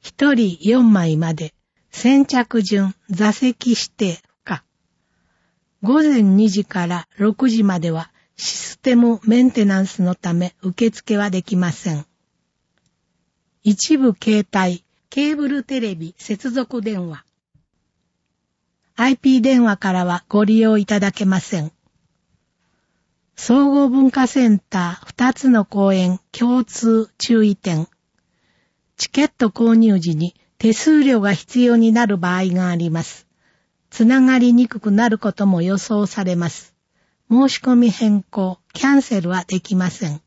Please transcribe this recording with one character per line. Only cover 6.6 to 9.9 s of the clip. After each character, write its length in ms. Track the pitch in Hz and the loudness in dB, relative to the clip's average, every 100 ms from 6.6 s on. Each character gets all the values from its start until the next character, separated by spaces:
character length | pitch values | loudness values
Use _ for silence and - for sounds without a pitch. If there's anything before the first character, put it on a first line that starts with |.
か 220 | 196 185 175 | -4 -6 -6
ら 220 | 175 - _ | -8 -10 _
六 340 | 208 214 262 | -2 0 0
時 140 | 226 | 2
ま 160 | 202 180 | 0 0
で 100 | 170 | -4
は、 220 | 160 165 _ _ - | -6 -10 _ _ -14
シ 200 | - - | -12 -10
ス 220 | - - | -14 -6
テ 160 | 269 | 0
ム 240 | 247 240 226 | 4 4 2
メ 180 | 220 240 | 0 2
ン 80 | 254 | 2
テ 140 | 240 | 2
ナ 160 | 202 190 | 0 0
ン 60 | |
ス 140 | 190 | -2